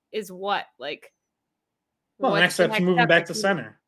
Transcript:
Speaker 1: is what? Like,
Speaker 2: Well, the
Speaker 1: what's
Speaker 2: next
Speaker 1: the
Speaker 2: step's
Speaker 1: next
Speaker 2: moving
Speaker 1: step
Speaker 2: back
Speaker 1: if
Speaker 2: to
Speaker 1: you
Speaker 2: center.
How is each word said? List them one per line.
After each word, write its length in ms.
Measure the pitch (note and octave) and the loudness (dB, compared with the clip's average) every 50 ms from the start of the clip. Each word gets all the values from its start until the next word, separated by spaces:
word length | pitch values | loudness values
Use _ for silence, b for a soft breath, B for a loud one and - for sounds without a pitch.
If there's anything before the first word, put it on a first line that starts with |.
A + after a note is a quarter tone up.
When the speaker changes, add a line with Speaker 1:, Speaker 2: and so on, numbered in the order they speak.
| _ _ - | _ _ -10
Speaker 1:
is 180 | G#3+ G#3 F3+ | -10 -10 -10
what? 360 | F#3 F3+ F#3+ G3+ G3 F3 - - _ _ | -12 -8 -4 -4 -4 -4 -4 -8 _ _
Like, 340 | B2 C#3+ D3+ - - - _ _ _ _ _ _ _ _ _ _ _ _ _ _ _ _ _ _ _ _ _ - | -12 -12 -12 -12 -14 -20 _ _ _ _ _ _ _ _ _ _ _ _ _ _ _ _ _ _ _ _ _ -6
Speaker 2:
Well, 140 | C4 B3+ G3+ | -2 -2 2
the 20 | |
Speaker 1:
what's 60 | G3 F3+ | 2 2
Speaker 2:
next 140 | F3+ - | 2 2
Speaker 1:
the 60 | - F3 | 2 0
Speaker 2:
step's 80 | - A3 | 2 2
Speaker 1:
next 100 | G#3+ F3+ | 0 0
Speaker 2:
moving 160 | F3+ F#3 G#3 | 2 4 4
Speaker 1:
step 100 | A#3+ - | 4 4
Speaker 2:
back 140 | E3 E3+ - | 4 4 2
Speaker 1:
if 60 | - | 0
Speaker 2:
to 40 | F3 | -4
Speaker 1:
you 60 | A2 | -2
Speaker 2:
center. 400 | - G3 G3 D#3 A2+ G#2+ - _ _ | 0 0 0 -2 -4 -10 -16 _ _